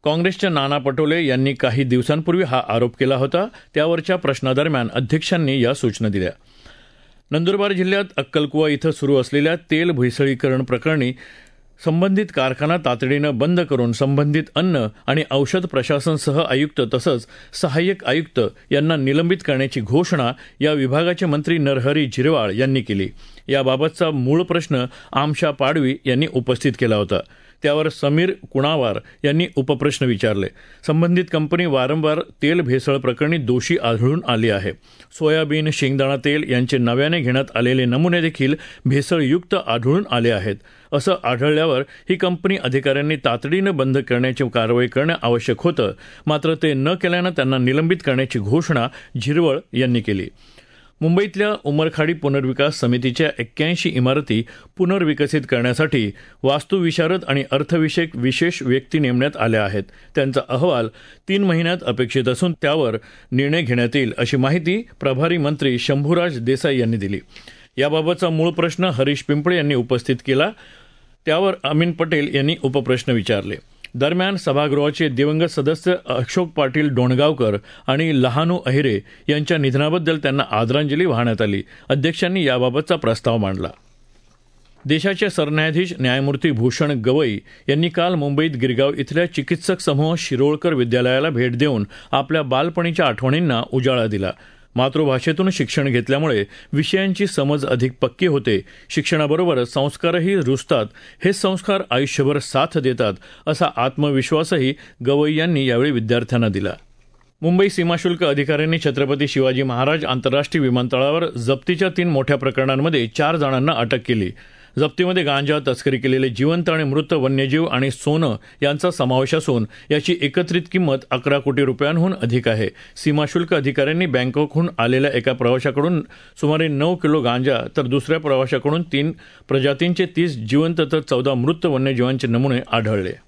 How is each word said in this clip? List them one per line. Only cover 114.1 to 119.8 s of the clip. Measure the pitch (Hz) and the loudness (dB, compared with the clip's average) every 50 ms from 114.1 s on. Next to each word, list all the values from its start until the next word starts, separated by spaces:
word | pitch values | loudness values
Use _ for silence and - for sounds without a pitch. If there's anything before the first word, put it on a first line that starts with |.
| 123 110 98 90 - - - - - - - - _ 127 | 0 0 0 -4 -6 -10 -20 -20 -20 -20 -20 -10 _ -2
जप्तीमध्ये | 143 151 - - 175 180 185 185 170 | -2 -2 0 0 0 0 2 0 0
गांजा, | 143 143 139 143 143 151 151 135 135 | 0 0 0 0 0 -2 0 0 -2
तस्करी | 127 - - 143 135 127 | -4 -2 -2 -2 -2 0
केलेले | 120 131 131 131 131 131 | 0 0 2 2 2 0
जिवंत | 117 98 131 151 165 175 170 180 | 0 0 0 0 0 0 0 0
आणि | 165 160 156 | 0 0 0
मृत | 135 135 151 156 - 170 | 0 0 -2 0 0 0
वन्यजीव | 151 127 131 135 135 135 135 131 156 165 | 0 2 0 0 0 0 0 0 0 0
आणि | 165 - 123 131 135 | 0 0 0 -2 -2
सोनं | 123 - - 147 151 160 165 135 107 101 - - - _ - | -4 -4 -2 -2 0 2 0 0 -2 -4 -8 -16 -6 _ -2
यांचा | 143 143 147 - - | 0 0 0 -2 -2
समावेश | - - 135 127 127 127 131 127 - | 0 0 0 2 2 2 2 2 0
असून | 143 - - 135 120 110 - - - | -2 0 0 0 0 -2 -4 -8 -18